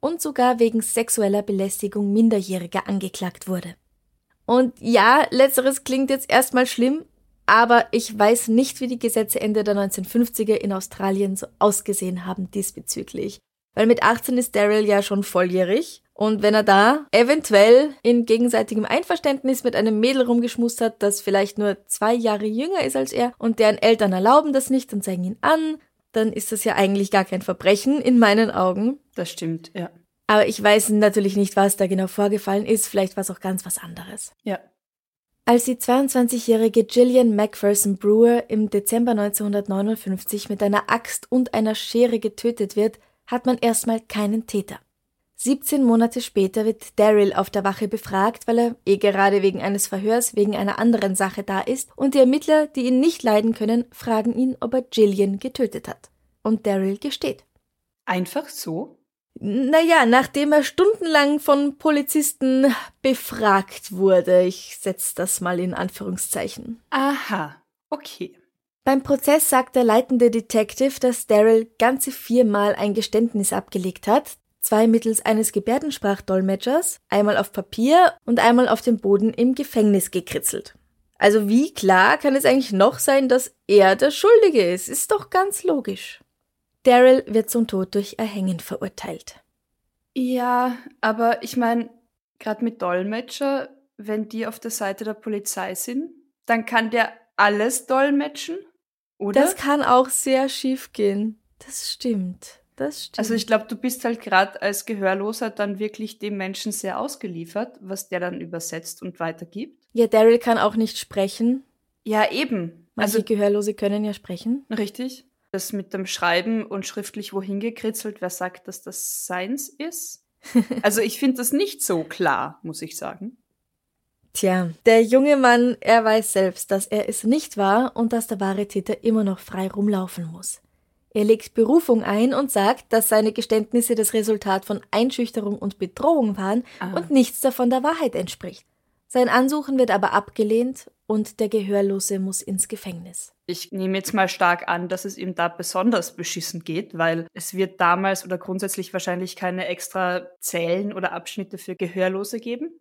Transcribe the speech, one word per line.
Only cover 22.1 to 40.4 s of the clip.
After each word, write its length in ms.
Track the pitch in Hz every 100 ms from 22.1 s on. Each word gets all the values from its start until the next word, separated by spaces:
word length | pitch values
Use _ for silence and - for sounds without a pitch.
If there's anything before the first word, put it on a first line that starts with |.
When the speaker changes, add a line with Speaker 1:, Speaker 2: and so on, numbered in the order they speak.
Speaker 1:
Jahre 320 | 240 226 208
jünger 400 | 214 220 320 381
ist 120 | 269 269
als 180 | 269
er 180 | - 240 -
und 220 | 233 220
deren 180 | 214 -
Eltern 340 | 220 226 202
erlauben 400 | 185 208 285 302
das 160 | 269 269
nicht 240 | 262 -
und 100 | 202
zeigen 220 | 190 180
ihn 140 | 180 220
an, 380 | - 320 320 311 _ _ _
dann 200 | 226 220
ist 200 | 208 -
das 120 | 208
ja 100 | 220
eigentlich 360 | - 196 202 196
gar 160 | 196 190
kein 160 | 185
Verbrechen 580 | - 180 185 202 262 294
in 180 | - 247
meinen 320 | 214 208 226
Augen. 480 | - 185 190 226 285 _
Speaker 2:
Das 160 | - 170
stimmt, 400 | - 165 165 -
ja. 160 | 190 170 _ _ _ -
Speaker 1:
Aber 220 | 214 -
ich 120 | 214
weiß 280 | 208 208 214
natürlich 480 | 208 208 208 196 202
nicht, 180 | 196
was 220 | 202 196 196
da 100 | 190
genau 200 | 190 190
vorgefallen 580 | - 202 208 196 202
ist. 240 | 214 220 -
Vielleicht 300 | 202 190 -
war's 120 | 190
auch 100 | 185
ganz 260 | 190 185 180
was 100 | -
anderes. 560 | 170 170 180 - - _
Speaker 2:
Ja. 160 | 220 185 _ _ _ _ _ _ _ _
Speaker 1:
Als 220 | - 240 247
die 120 | 240
zweiundzwanzigjährige 1080 | - 254 277 254 240 247 240 226 226 226
Gillian 520 | 214 247 247 254 240 208
Macpherson 600 | 214 - 202 202 208 190
Brewer 500 | 208 214 233 240 -
im 220 | 214 214
Dezember 420 | 202 202 226 240
neunzehnhundertneunundfünfzig 1400 | 214 208 208 208 202 202 190 208 220 196 190 - 208